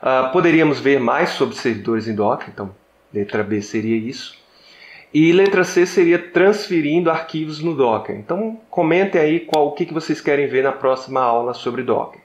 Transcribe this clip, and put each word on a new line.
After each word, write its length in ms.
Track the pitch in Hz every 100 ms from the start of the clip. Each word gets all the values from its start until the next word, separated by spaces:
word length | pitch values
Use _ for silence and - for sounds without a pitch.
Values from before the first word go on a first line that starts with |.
Ah, 280 | 127 131 131
poderíamos 480 | 180 170 165 160 131
ver 200 | 127 139
mais 300 | 120 135 175
sobre 240 | - 123 117
servidores 520 | 127 110 101 113 110
em 80 | 104
Docker, 320 | 107 135 -
então 260 | 107 101 98 _ _ _
letra 320 | 104 101 107
B 180 | 101 104
seria 360 | 101 113 110 113
isso. 400 | 113 135 - - _ _ _ - - - -
E 180 | 151 160
letra 320 | 180 196 190
C 220 | 175 - 175
seria 340 | 196 170 175
transferindo 880 | - 175 185 208 - 175 147 160 170
arquivos 520 | 160 - 160 156 151
no 140 | 160 151
Docker. 400 | 123 110 104 101
Então, 460 | 104 175 220 226 -
comentem 500 | - 160 170 196 180
aí 200 | 151 165
qual, 280 | - 156 147
o 40 |
que, 140 | 147 165
que 80 |
vocês 280 | 160 - 151
querem 260 | - 143 143
ver 160 | 127
na 80 | 135
próxima 500 | 135 131 131 - 131
aula 320 | 127 117 120
sobre 280 | 120 - 120
Docker 400 | 127 107 82 -